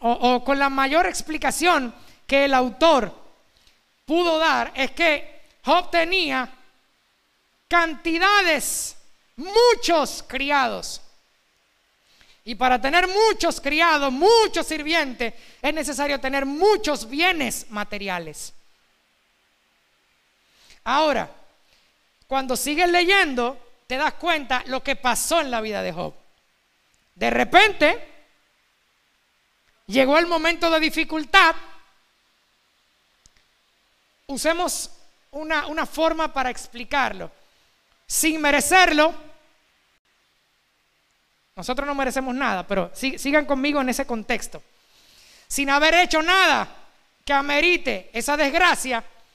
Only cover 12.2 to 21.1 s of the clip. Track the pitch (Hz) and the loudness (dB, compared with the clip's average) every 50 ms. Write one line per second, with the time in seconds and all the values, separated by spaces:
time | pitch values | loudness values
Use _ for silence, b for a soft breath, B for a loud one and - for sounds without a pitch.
12.2 | b b b b b - 240 185 254 254 254 247 - 269 294 349 359 370 381 403 | b b b b b -14 -4 -2 2 2 2 2 2 2 2 2 2 2 2 2
13.2 | 440 440 403 - - 339 - - - 277 294 311 339 339 311 294 285 277 254 262 | 2 2 2 2 0 -2 -2 -2 -4 -2 0 2 2 4 4 2 0 -2 0 2
14.2 | 320 403 466 453 440 392 - 339 311 - 320 311 294 302 330 339 302 269 240 - | 4 6 6 6 6 4 0 -4 -4 -4 -6 -6 -4 -2 -2 -2 -2 -2 -4 -6
15.2 | 247 226 b b b b b b - 277 302 320 294 302 285 226 285 285 285 277 | -6 -8 b b b b b b -4 -4 -2 -2 -4 -6 -4 -4 -2 -2 -2 -4
16.2 | 285 262 269 277 269 269 285 302 359 415 427 392 427 302 294 - - 220 254 285 | -4 -4 -2 -2 -2 -2 0 2 4 4 4 4 2 -2 -4 -4 -6 -8 -4 0
17.2 | 339 370 370 320 277 226 - - - - 208 208 208 - - 208 202 196 185 175 | 0 0 0 0 -2 -4 -6 -8 -10 -10 -10 -10 -8 -8 -10 -10 -8 -8 -8 -8
18.2 | 170 156 151 - - - - - - _ _ _ _ _ _ _ _ _ _ _ | -8 -10 -14 -16 -16 -16 -18 -20 -20 _ _ _ _ _ _ _ _ _ _ _
19.2 | _ _ _ _ _ _ _ _ _ _ _ _ _ _ _ _ _ _ _ _ | _ _ _ _ _ _ _ _ _ _ _ _ _ _ _ _ _ _ _ _
20.2 | _ _ _ _ b b b b b b b b _ 220 247 285 320 302 | _ _ _ _ b b b b b b b b _ -2 0 2 2 2